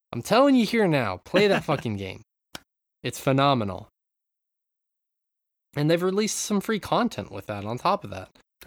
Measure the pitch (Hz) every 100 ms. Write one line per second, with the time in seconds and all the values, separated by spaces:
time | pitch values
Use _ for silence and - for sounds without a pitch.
0 | _ 117 - 214 277 262 214 233 202 147
1 | 113 92 - 180 208 175 160 143 120 101
2 | 98 101 - _ _ - - _ _ _
3 | 127 - - 135 139 135 101 92 101 _
4 | _ _ _ _ _ _ _ _ _ _
5 | _ _ _ _ _ _ _ - 147 170
6 | 185 190 214 - - 208 190 220 - 160
7 | 233 - 92 101 - 104 101 123 170 196
8 | 104 95 92 _ _ _